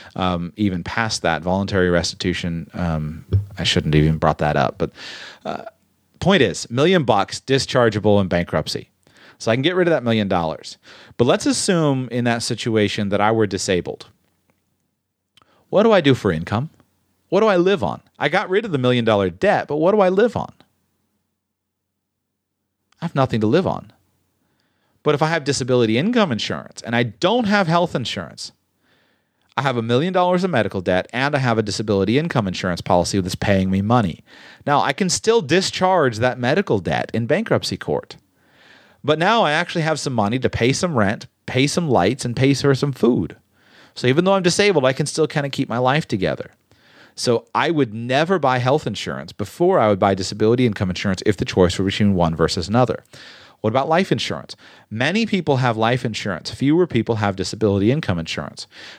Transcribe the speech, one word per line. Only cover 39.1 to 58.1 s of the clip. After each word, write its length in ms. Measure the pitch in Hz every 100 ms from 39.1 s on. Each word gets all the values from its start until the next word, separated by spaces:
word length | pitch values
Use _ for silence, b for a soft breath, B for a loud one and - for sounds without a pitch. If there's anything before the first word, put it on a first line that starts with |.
| 156
now 240 | 180 233
I 80 | 170
actually 300 | 151 170 175
have 180 | 156 151
some 140 | 147
money 240 | 120 101 120
to 100 | 110
pay 240 | - 120
some 220 | - 185 135
rent, 320 | 98 82 - _ -
pay 180 | 127 143
some 240 | - 165
lights, 340 | 107 92 127
and 120 | 123 113
pay 180 | 131
for 220 | 135 143 131
some 160 | 143
food. 440 | 131 226 247 - - _ b b b b -
So 120 | 127
even 180 | 139 180
though 80 |
I'm 100 | 196
disabled, 420 | 180 - 208 165 127
I 80 |
can 120 | 135 147
still 220 | - 151
kinda 220 | 156 139
keep 200 | - 131
my 100 | 117
life 280 | 127 147 -
together. 440 | 101 90 67 - - _ b b b b -
So 300 | - 117 -
I 180 | - 143
would 220 | 160 123
never 460 | 107 120 131 165 190
buy 200 | 139 127
health 280 | 127 151 131
insurance 460 | 101 - 67 78
before 460 | - 101 - 175 180
I 100 | 107
would 100 | 98
buy 160 | 101 95
disability 500 | 95 104 107 123 127
income 240 | 101 95
insurance 320 | 90 104 92 -
if 120 | 101
the 80 | -
choice 320 | - 90 -
were 80 | 95
between 300 | - 101 95
one 200 | 85 82
versus 340 | 82 - 90
another. 340 | 117 123 - - B B B B B
What 80 | 107
about 180 | 123 143
life 240 | 165 196
insurance? 440 | 135 - 76 - - B B B
Many 360 | 110 139 208 226
people 320 | 190 156 135
have 200 | 127 110
life 260 | 110 127
insurance. 480 | 123 104 107 90 -
Fewer 360 | - 135 165 175
people 280 | 117 107 110
have 200 | 101 95
disability 560 | 92 107 110 98 104
income 280 | 147 -